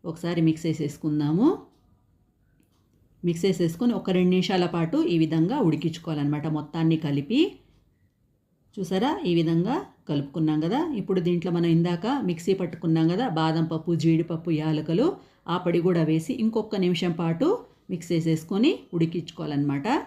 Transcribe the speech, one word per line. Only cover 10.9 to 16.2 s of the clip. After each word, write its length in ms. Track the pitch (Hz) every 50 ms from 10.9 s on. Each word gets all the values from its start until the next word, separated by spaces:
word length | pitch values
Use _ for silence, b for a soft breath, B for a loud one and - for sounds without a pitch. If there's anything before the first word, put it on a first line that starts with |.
| 285 202
ఇప్పుడు 180 | 180 - 190 185 165 180
దీంట్లో 240 | 180 175 - 180 170 175
మనం 100 | 170 170 165
ఇందాక 300 | 165 165 175 175 165 170 226 277 277 220 180
మిక్సీ 240 | 170 165 - - 190 190
పట్టుకున్నాం 440 | 185 165 - - - 165 160 160 160 160 175
కదా 140 | 190 254 - 165 160
బాదం 240 | 160 160 156 165 165 160 165
పప్పు, 180 | 156 156 180 170 156 143
జీడిపప్పు, 460 | 165 165 160 165 - 170 165 - 180 165 151
యాలకులు, 460 | 156 156 156 156 147 160 165 190 269 359 403 B B B B B B -
ఆ 60 | 170 180 175
పొడి 160 | 175 170 170 165 185
కూడా 140 | 175 170 160 151
వేసి 200 | 160 160